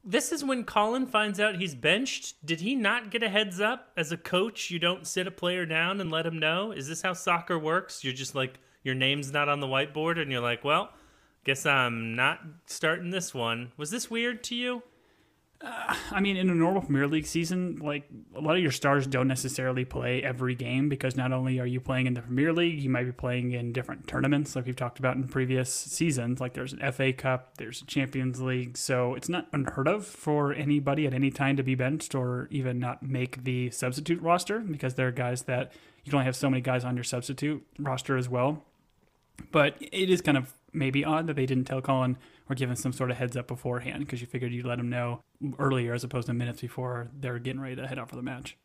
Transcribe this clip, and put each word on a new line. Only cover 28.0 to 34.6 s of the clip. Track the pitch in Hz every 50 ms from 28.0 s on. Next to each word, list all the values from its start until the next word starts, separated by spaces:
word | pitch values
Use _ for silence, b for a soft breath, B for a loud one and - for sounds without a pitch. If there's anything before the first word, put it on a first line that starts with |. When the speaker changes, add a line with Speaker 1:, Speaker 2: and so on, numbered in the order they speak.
| 135 131 139 135 127 131 123 123
Speaker 2:
League. | 131 131 127 127 123 123 123
So | - - - 135 123 123 123 131
it's | 127 - -
not | 175 180 - - -
unheard | 147 135 - - - - -
of | 190 214 190
for | - - - - 160 151 147 147 143
anybody | 143 - 139 143 147 147 139 139 139 147 151
at | 139 127
any | 127 139 135
time | 135 - 139 135 139
to | 139
be | 131 131 131
benched | 127 127 131 147 156 - - -
or | 135 127 123 123 123 139 -
even | - 143 127 127 123 123
not | 123 123 127 -
make | - 135 131 127 127 127 - 127 123
the | 131 127 123 123 123
substitute | 117 - - 127 127 143 151 - 170 175
roster | 160 165 175 175 180 - 202
because | 220